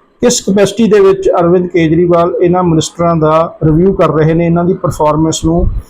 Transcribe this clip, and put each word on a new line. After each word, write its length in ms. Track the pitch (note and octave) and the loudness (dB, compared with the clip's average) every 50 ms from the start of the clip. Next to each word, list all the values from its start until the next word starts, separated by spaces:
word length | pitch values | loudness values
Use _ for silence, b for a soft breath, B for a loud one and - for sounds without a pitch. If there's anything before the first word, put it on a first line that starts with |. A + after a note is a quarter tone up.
| _ _ _ _ | _ _ _ _
ਕਿਸ 200 | - A#3+ A#3+ - | -2 -2 -2 -2
ਕਪੈਸਿਟੀ 460 | - A3 F#3+ G#3 G3+ G3 - - A3+ G3+ | -4 -2 0 0 0 0 0 0 0 2
ਦੇ 120 | G#3+ G#3 | 2 4
ਵਿੱਚ 300 | F#3+ F#3+ F#3+ - - F#3 | 4 2 2 0 0 -2
ਅਰਵਿੰਦ 380 | - F#3+ E3+ E3+ F3+ F#3 F3+ F3 | 0 0 0 2 0 0 0 -2
ਕੇਜਰੀਵਾਲ 680 | - F3 E3 D#3 D#3+ E3+ F3+ E3+ F3 E3+ E3+ F3+ F3+ - | -2 -2 0 0 0 0 2 2 2 0 0 0 -2 -2
ਇਹਨਾਂ 220 | F#3 F3 F3 F#3 F3+ | 0 0 0 0 0
ਮਿਨਿਸਟਰਾਂ 520 | F3 D#3+ D#3+ D3+ - - - E3+ E3+ E3+ | 0 0 0 -2 -4 -6 -4 -2 -2 0
ਦਾ 420 | D#3+ D#3 D3+ D#3 D#3+ E3 E3 - - - | 0 0 0 2 0 0 -2 -4 -4 -2
ਰਿਵਿਊ 300 | D#3+ D3+ D#3+ F3+ G3 F#3+ | 0 2 2 2 2 2
ਕਰ 160 | - E3+ D3+ | 2 0 0
ਰਹੇ 240 | C#3+ D#3+ D3+ D#3+ E3 | 0 0 0 0 0
ਨੇ, 120 | E3 E3+ | 0 0
ਇਹਨਾਂ 200 | E3+ E3+ F3 F3 | 0 0 0 0
ਦੀ 80 | F3 F#3+ | 0 -2
ਪਰਫਾਰਮੈਂਸ 720 | - - F3 - - D#3 D3+ D3 D#3 D#3+ D#3+ D#3 - - | -2 -4 -6 -4 -2 -2 0 0 0 0 -2 -2 -2 -2
ਨੂੰ 220 | D#3+ E3 E3+ - - B B B B | -2 0 0 0 -2 B B B B